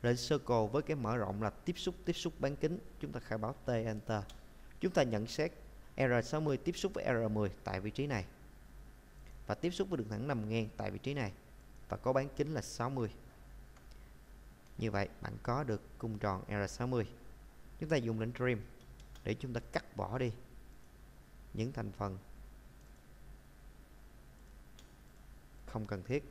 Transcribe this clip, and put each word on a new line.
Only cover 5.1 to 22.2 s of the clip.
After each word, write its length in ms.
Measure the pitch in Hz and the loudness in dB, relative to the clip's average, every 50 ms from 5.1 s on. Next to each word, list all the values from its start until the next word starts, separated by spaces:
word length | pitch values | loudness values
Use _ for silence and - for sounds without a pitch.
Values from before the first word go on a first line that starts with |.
| 113 104 110 | 6 2 2
xét 240 | 117 - - 151 175 - - - - - - - - - | 2 2 2 2 2 0 -6 -14 -14 -14 -14 -16 -12 2
R 280 | - 135 127 123 120 113 | 4 6 8 8 6 6
sáu 160 | - - 156 | 4 2 2
mươi 160 | 156 151 139 | 4 4 4
tiếp 200 | 127 - - 170 | 4 4 0 0
xúc 140 | - - 131 - | 2 0 0 2
với 120 | - - | 2 4
R 260 | - 127 117 117 110 | 4 6 6 6 4
mười 200 | 107 107 107 98 - - - | 6 4 4 4 2 -2 -4
tại 160 | - 95 95 | -2 -2 0
vị 120 | 95 107 | 0 -2
trí 160 | - - 139 | 0 0 2
này 180 | 143 135 104 90 - - - - - - - - - - - - - - - - - - - - - - - - | 2 2 2 0 -2 -8 -16 -18 -18 -18 -18 -18 -16 -16 -16 -16 -16 -16 -18 -20 -18 -16 -16 -16 -14 -14 -12 -2
và 80 | - 107 | -2 -2
tiếp 160 | - - 175 | 2 2 0
xúc 180 | 180 - 196 196 | 2 2 2 2
với 80 | 185 | 4
đường 120 | 139 110 107 | 0 2 0
thẳng 180 | 110 104 120 | 0 0 2
nằm 220 | 147 139 117 107 107 | 2 2 2 2 2
ngang 200 | 113 117 110 104 - | 2 2 2 2 -2
tại 140 | - 104 101 | -2 -2 -2
vị 80 | 98 101 | -2 -2
trí 140 | - 131 143 | -2 -2 0
này 180 | 143 120 98 92 - - - - - - - - - - - | 0 0 -2 -2 -6 -16 -18 -18 -18 -16 -16 -16 -16 -6 -4
và 80 | - | -4
có 160 | 101 - 123 131 | 0 2 4 4
bán 140 | 135 135 143 - | 4 4 2 0
kính 180 | - 147 123 156 | 0 0 2 2
là 80 | 127 | -2
sáu 280 | 98 - - - 117 127 | -2 -2 -2 -2 0 0
mươi. 200 | 139 135 117 104 - - - - - - - - - - - - - - - - - - - - - - - - - - - - - - - - - | 2 2 0 0 0 -6 -14 -16 -16 -18 -18 -16 -16 -16 -16 -16 -18 -18 -16 -16 -16 -16 -16 -16 -18 -18 -18 -18 -18 -16 -16 -18 -18 -18 -18 -14 -6
Như 140 | - - 110 | -2 0 2
vậy, 180 | 101 98 98 - - - | 4 4 2 2 -2 -8
bạn 120 | - - 110 110 - | -6 -6 -6 -2 0
có 200 | - 120 135 151 | 2 2 2 4
được 180 | 123 107 101 - - - | 2 2 0 0 -6 -10
cung 220 | - - 113 110 104 | -6 -4 -2 -2 2
tròn 240 | 107 104 95 92 - | 2 2 2 2 0
R 220 | - 101 104 101 95 | 0 2 2 2 0
sáu 180 | - - 120 | 0 0 0
mươi. 200 | 123 127 123 104 - - - - - - - - - - - - - - - | 2 4 2 2 2 -2 -12 -14 -14 -14 -14 -16 -18 -16 -16 -16 -14 -8 -6
Chúng 100 | 160 151 | 0 4
ta 80 | 160 | 4
dùng 220 | 143 120 113 113 110 | 4 4 2 2 2
lệnh 140 | 110 117 123 | 0 -2 0
Trim 280 | - 123 127 123 104 101 - - - - - - - - - - - - | 2 2 2 2 2 0 -8 -12 -16 -16 -16 -16 -16 -16 -16 -16 -6 -2
để 100 | - 110 | -2 0
chúng 200 | - - 131 120 | 0 -2 -2 -2
ta 60 | 117 - - | -2 -4 0
cắt 260 | - - - - - | -2 -2 -2 -2 -4
bỏ 200 | - 95 92 107 | -2 -2 0 2
đi 160 | 131 131 120 104 - - - - - - - - - - - - - - - - - - - - - - - - | 2 2 0 0 -4 -10 -14 -14 -14 -14 -14 -16 -16 -16 -18 -18 -18 -18 -18 -18 -18 -18 -18 -18 -16 -16 -8 -2
những 200 | - 110 127 139 | -2 -2 -2 -2
thành 180 | 117 113 101 | -2 -4 -4
phần 260 | 95 - 101 101 95 95 | -2 -2 -2 -2 -2 -4